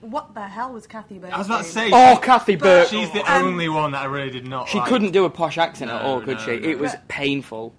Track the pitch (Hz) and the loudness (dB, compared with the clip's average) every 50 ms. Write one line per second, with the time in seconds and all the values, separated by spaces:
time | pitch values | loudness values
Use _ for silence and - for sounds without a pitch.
0 | - 226 226 294 - - 208 220 208 196 190 214 240 262 254 220 214 - - 220 | -14 -12 -10 -10 -10 -12 -14 -14 -14 -12 -10 -10 -10 -10 -12 -14 -18 -18 -18 -18
1 | 208 - 208 185 170 180 180 165 202 196 233 226 - - - 220 226 220 196 240 | -18 -18 -18 -18 -14 -10 -8 -6 -4 -4 -4 -4 -4 -6 -4 -4 2 6 8 10
2 | 254 254 247 - - 254 254 233 - - 202 165 - 196 180 175 170 165 214 214 | 10 10 8 8 6 4 4 4 4 2 0 4 6 6 8 8 6 4 2 -2
3 | 214 170 - 202 196 - - - 185 180 180 175 170 160 156 156 151 147 139 139 | -4 -4 -4 -4 -2 0 0 2 0 0 -2 -4 -4 -4 -2 -2 -2 -4 -4 -6
4 | 139 135 139 143 139 135 127 127 127 127 131 131 123 - - - 120 - 247 247 | -6 -6 -6 -8 -8 -8 -10 -12 -12 -10 -10 -8 -8 -6 -6 -4 -2 0 0 0
5 | 208 196 165 196 190 165 - - 170 156 143 165 165 170 - - 143 117 120 - | 0 0 2 2 0 0 -2 -4 -6 -4 -2 -2 -4 -4 -4 -8 -10 -10 -8 -6
6 | 113 135 135 123 110 127 131 120 110 - 117 120 151 160 156 123 147 139 - - | -4 -4 -4 -4 -4 -6 -8 -6 -6 -6 -6 -4 -4 -4 -4 -4 -4 -6 -6 -8
7 | _ - - - 143 143 139 139 127 - 113 110 113 117 - | _ -14 -10 -6 -4 -4 -4 -6 -8 -10 -14 -14 -14 -14 -16